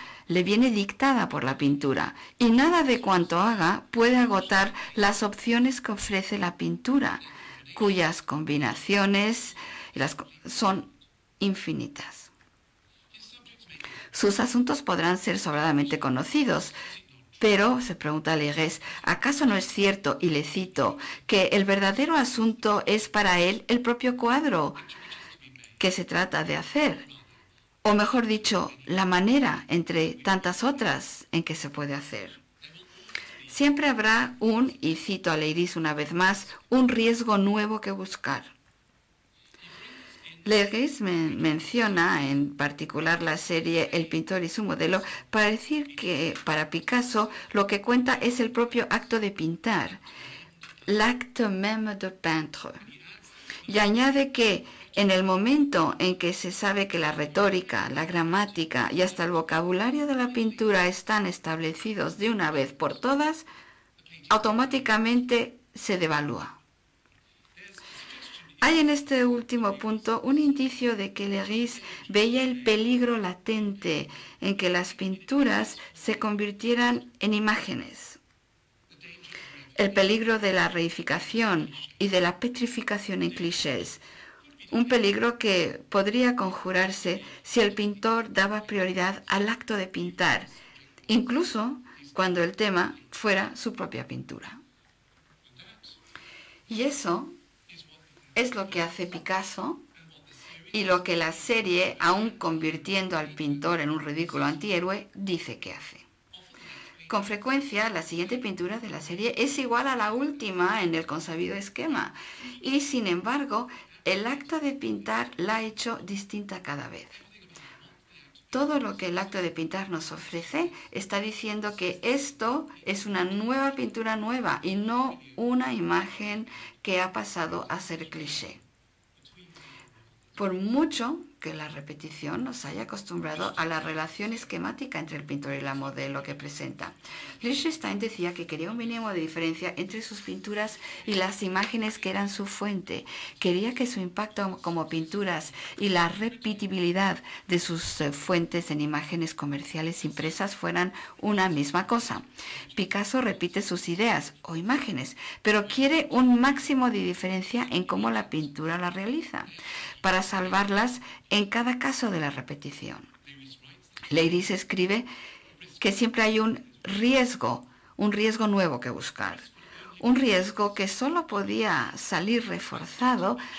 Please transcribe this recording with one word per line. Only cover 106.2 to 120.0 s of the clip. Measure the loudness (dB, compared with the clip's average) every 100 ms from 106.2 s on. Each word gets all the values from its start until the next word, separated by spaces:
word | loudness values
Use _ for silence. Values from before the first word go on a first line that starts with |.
| _ -20 -20 -20 -20 -20 -20 -20 -4
Con | -2
frecuencia, | -2 -4 0 0 0 -2 0
la | -2
siguiente | -4 -4 -2 -2
pintura | -4 -4 -4 -6
de | -8
la | -10
serie | -8 -4 -2 0
es | 0 0
igual | 0 0 2
a |
la | 0 0
última | 0 -2 -2 -4 0 2 2
en | 2 0
el | -2
consabido | -6 -4 -4 -4
esquema, | -4 -8 -6 -2 -2 -4 -8 -16 -16 -16 -10
y | 0 0
sin | 2 -2 0
embargo, | 0 0 -2 0 -2 -4 -12 -20 -6
el | -2 0 0
acto | -4 -4 -2
de | -2
pintar | -4 -4 -4 -2 -2 -4 -4
la | -2 -2
ha |
hecho | -2 -6 -6 -6
distinta | -6 -10 -8 -10 -8 -10
cada | -8 -8 -8
vez. | -14 -16 -20 -20 -20 -20 -20 -20 -20 -20 _ _ -20 -20 -20 _
Todo | -2 0 0
lo | -2 -6
que | -4
el | -4
acto | -4 -4
de | -4
pintar | -4 -6 -6 -6
nos | -6